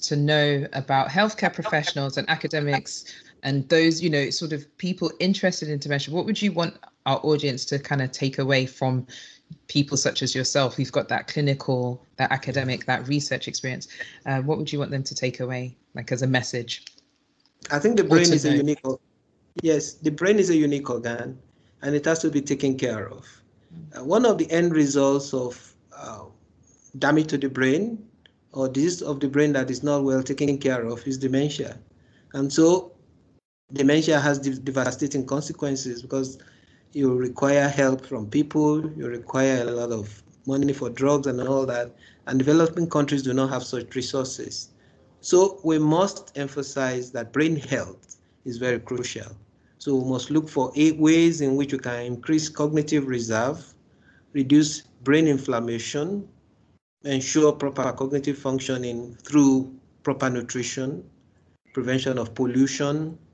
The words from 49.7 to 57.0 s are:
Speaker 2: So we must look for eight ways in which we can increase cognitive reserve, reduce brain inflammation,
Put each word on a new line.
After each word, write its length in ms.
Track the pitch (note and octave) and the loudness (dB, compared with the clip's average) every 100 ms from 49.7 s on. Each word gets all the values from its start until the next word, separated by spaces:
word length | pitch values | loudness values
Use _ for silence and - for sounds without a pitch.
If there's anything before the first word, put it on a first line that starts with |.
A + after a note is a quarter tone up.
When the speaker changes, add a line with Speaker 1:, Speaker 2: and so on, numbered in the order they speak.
| _ | _
Speaker 2:
So 180 | D3 C3 | -2 0
we 140 | B2+ | 0
must 200 | B2+ - | -2 0
look 160 | D3+ D#3 | -2 0
for 240 | D3 B2+ D3 | -2 -2 4
eight 220 | D#3 D#3 | 4 6
ways 420 | D#3 D#3+ E3 D3 | 6 6 6 4
in 160 | C#3 C3+ | 2 0
which 160 | C#3 | 0
we 60 | C3+ | -4
can 220 | B2 A#2+ | -4 -6
increase 460 | B2 A#2+ - D#3 D#3 | -6 -6 0 0 0
cognitive 560 | - D3+ D3+ D3 D3+ C3+ | -2 0 0 2 0 0
reserve, 580 | B2 A2+ A2 B2+ - - _ _ _ _ _ _ | -2 0 0 0 -4 -12 _ _ _ _ _ _
reduce 480 | C#3+ C3 D3+ D3+ - - _ | -4 6 6 6 -2 -12 _
brain 240 | B2 D3+ D#3+ | 2 4 4
inflammation, 1000 | C3+ C3+ A#2 A#2 A#2 - D3 E3 G3+ F#3+ _ _ _ _ _ _ _ | 2 0 -2 -2 -6 -4 -4 -4 -6 -10 _ _ _ _ _ _ _